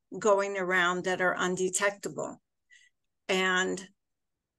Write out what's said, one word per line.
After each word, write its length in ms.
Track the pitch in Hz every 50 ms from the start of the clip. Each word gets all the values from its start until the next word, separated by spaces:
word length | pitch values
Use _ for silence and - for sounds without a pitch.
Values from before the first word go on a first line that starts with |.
| _ _ - 190
going 380 | 190 214 202 196 196 196 202
around 480 | 196 185 175 185 185 175 175 180 180 180
that 160 | 185 185 180
are 160 | 185 180 -
undetectable. 1040 | - 180 180 185 180 185 185 180 - 202 202 202 - - 160 151 - - - - - _ _ _ _ _ _ - - _ _ _ _ _ _ _ _ _ -
And 600 | 196 185 190 190 185 180 190 185 185 185 190 - _ _ _ _ _ _ _ _ _ _ _ _ _